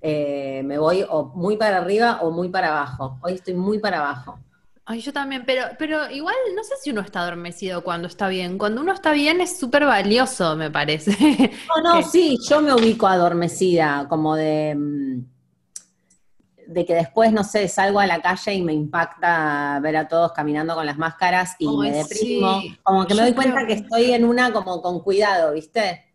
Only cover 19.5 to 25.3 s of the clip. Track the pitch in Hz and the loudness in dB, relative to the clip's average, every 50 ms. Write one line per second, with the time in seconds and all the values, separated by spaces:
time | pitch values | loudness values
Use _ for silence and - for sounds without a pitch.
19.5 | 147 143 147 143 143 139 143 156 156 156 156 156 165 165 170 160 165 - 147 151 | -2 -2 -2 -2 -2 -2 -2 -2 -2 -2 -2 0 0 2 2 2 0 -2 -4 -4
20.5 | 147 151 156 165 170 160 156 147 143 147 165 160 156 - 185 180 180 180 180 175 | -2 -2 -2 -4 -4 -4 -4 -6 -4 -4 -4 -4 -4 0 0 2 2 2 0 -2
21.5 | - - 160 147 143 143 143 143 143 151 151 147 208 208 226 240 240 240 196 190 | -4 -6 -4 -2 0 0 0 -2 -2 -2 -4 -4 -4 -4 -2 -2 0 0 2 0
22.5 | 190 196 185 160 - - - 196 190 190 190 180 208 214 233 247 240 254 262 262 | 0 0 -4 -8 -12 -6 0 2 2 2 2 2 2 4 4 4 2 2 2 0
23.5 | 247 269 240 220 214 214 208 - 226 233 240 247 247 233 233 233 240 247 247 247 | 0 0 0 -2 -2 -4 -4 -2 0 2 4 4 4 4 4 4 4 4 2 2
24.5 | 214 214 190 190 180 165 - 180 180 165 160 196 190 196 214 202 | 0 -2 -4 -4 -6 -4 -4 -4 -4 -4 -2 0 2 2 2 2